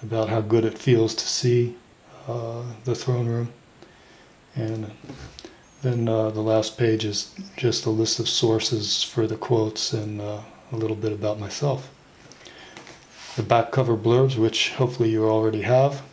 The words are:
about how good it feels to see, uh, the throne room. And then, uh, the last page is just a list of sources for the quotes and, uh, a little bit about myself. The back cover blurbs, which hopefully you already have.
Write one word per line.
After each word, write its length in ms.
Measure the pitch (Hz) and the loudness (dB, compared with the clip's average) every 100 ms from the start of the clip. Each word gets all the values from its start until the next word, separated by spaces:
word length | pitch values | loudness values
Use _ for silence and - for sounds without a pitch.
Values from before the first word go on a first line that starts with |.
| 110 | -2
about 240 | 113 110 | -2 0
how 120 | 113 | 0
good 240 | 104 117 110 | 4 4 4
it 120 | - | 0
feels 380 | - 120 113 - | 4 6 4 0
to 120 | - | -4
see, 480 | - 127 120 120 - - - - - - | 0 2 4 2 -4 -20 -20 -20 -16 -8
uh, 340 | 120 113 117 120 110 | -6 -6 -8 -10 -8
the 120 | 120 117 | -4 -2
throne 300 | - 123 117 | 0 0 0
room. 220 | 117 120 - - - - - - - - - - - | -2 -4 -8 -20 -20 -20 -20 -20 -20 -20 -20 -12 -6
And 360 | 110 110 107 110 - 131 - - - - - - | -4 -6 -8 -12 -18 -16 -16 -18 -20 -20 -20 -4
then, 260 | 131 120 113 | -2 0 2
uh, 220 | 110 107 | 2 0
the 120 | 107 | 0
last 360 | 107 110 107 - | 2 2 2 0
page 280 | 117 110 107 | 2 2 0
is 280 | 101 - - - - | -4 -8 -12 -14 -2
just 280 | 123 107 - | 0 0 -2
a 40 | |
list 300 | 110 113 - | 0 0 0
of 100 | 113 | -2
sources 760 | - 117 110 - 113 101 - | 2 2 2 0 -2 -2 -2
for 240 | - - 110 | -2 -2 -2
the 80 | 110 | -2
quotes 580 | - 117 110 107 - | 0 2 2 -2 -4
and, 280 | 110 104 104 | -4 -6 -6
uh, 180 | 104 104 107 - - | -8 -8 -12 -20 -12
a 40 | 113 | -4
little 200 | 110 104 | -4 -2
bit 160 | 110 | -4
about 280 | 101 107 104 | -2 -4 -4
myself. 500 | 98 - 143 135 - - - - - - - - - - - - - - - - | -6 -4 -2 -2 -6 -20 -20 -20 -20 -20 -20 -20 -20 -20 -20 -20 -20 -20 -12 -6
The 80 | |
back 280 | 104 117 113 | 2 2 4
cover 260 | - 131 110 | 0 2 2
blurbs, 400 | 113 123 135 127 | 4 4 4 4
which 340 | 110 - - | 2 2 -2
hopefully 380 | - 127 - 113 | 0 -2 2 0
you 180 | 110 110 | 2 2
already 340 | 110 110 107 | 4 2 0
have. 380 | 101 127 139 143 - | 2 4 4 0 -12